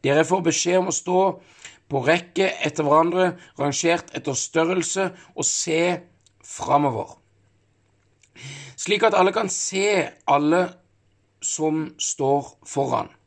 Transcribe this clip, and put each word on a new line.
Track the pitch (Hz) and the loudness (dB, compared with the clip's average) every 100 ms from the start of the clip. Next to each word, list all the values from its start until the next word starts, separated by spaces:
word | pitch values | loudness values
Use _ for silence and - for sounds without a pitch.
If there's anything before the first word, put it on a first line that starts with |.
| 135 | 2
Dere | 143 160 | 2 2
får | 190 165 | 2 0
beskjed | - 175 185 | 0 2 0
om | 185 | 0
å | 147 | -4
stå | - 185 190 185 - - - - _ | 0 2 2 -2 -14 -20 -20 -20 _
på | 139 | -2
rekke | 127 175 175 - 190 - 156 | 2 0 0 -2 -2 0 -6
etter | 151 151 | -2 4
hverandre, | 151 165 175 180 175 - - | 4 4 2 0 0 -16 -4
rangert | 143 135 170 170 - 151 | -4 0 0 0 -2 -8
etter | 139 127 | -6 -6
størrelse, | - 160 165 185 165 190 190 - - - | -2 0 0 0 -2 -4 -4 -6 -18 -6
og | - | -4
se | - - 160 175 180 - _ _ _ - | -4 -2 0 0 -2 -8 _ _ _ -20
framover, | - - 139 147 110 - - _ _ _ _ _ _ _ _ _ _ _ - - - - - | -12 0 2 2 -2 -8 -14 _ _ _ _ _ _ _ _ _ _ _ -20 -18 -16 -18 -12
slik | - 202 220 | -2 2 4
at | 202 | 4
alle | 185 196 | 2 2
kan | 208 | -4
se | - - 190 202 202 - - - | -4 -4 -2 2 2 0 -4 0
alle | 143 147 170 160 - _ _ _ _ _ _ | 2 4 2 0 -6 _ _ _ _ _ _
som | - - 156 156 151 - | -8 -4 -2 -2 -6 -8
står | - - 135 143 139 _ - | -8 -4 0 0 -2 _ -10
foran. | - 135 117 98 _ | -4 -2 -2 -6 _